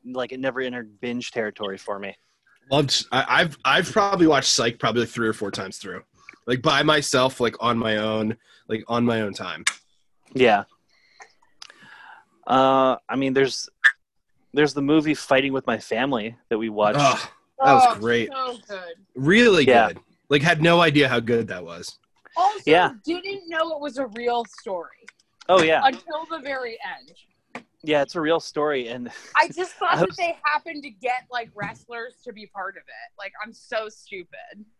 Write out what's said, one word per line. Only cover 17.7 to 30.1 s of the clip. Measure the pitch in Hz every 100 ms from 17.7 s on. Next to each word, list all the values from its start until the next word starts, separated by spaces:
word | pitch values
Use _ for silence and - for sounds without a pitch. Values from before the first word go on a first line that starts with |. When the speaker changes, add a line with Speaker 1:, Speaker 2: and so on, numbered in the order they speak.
Speaker 2:
was | 269 247 208
Speaker 3:
Oh, |
Speaker 2:
great. | 226 233 226
Speaker 3:
so | 269 254 240 _
good. | 196 175 165 _ 127
Speaker 2:
Really | 139 208 240 185 131
Speaker 1:
Yeah. | 120 107
Speaker 2:
good. | 85 _ _ _
Like, | 147
had | 156 165
no | 165 170
idea | 165 147 135
how | 120
good | 113 117 101
that | 92
was. | 85 85 - - _ _ _ -
Speaker 3:
Also, | 381 427 -
Speaker 1:
Yeah. | 160 175 226
Speaker 3:
didn't | 285 349 381 392 339
know | 330 330
it | 311
was | 294 277
a | 262
real | 220 240 240
story | 233 - 226 180 151 _ - _ _ _ -
Speaker 1:
Oh, | 185
yeah. | 160 156
Speaker 3:
until | 269 262 - 302 320
the | 320
very | 269 269 247 226 196 175
end. | - - _ _ _ - _ _
Speaker 1:
Yeah, | 156 147
it's | 139 180
a |
real | 151 147
story, | - 151 151 139 117
and | 123 120 - -
Speaker 3:
I | - 320
just | - 359
thought | - 349
Speaker 1:
<laughs> |
I | 359
Speaker 3:
that |
Speaker 1:
was | 370